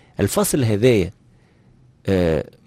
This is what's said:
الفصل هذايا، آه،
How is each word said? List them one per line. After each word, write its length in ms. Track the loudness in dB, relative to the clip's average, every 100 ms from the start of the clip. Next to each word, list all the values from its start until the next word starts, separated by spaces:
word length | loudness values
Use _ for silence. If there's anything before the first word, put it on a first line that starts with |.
| _ -4
الفصل 440 | -2 -2 -2 0
هذايا، 480 | -2 2 2 2 0 -6 _ _ _ _ _ _ _ _ -2
آه، 420 | 0 2 0 -4 -10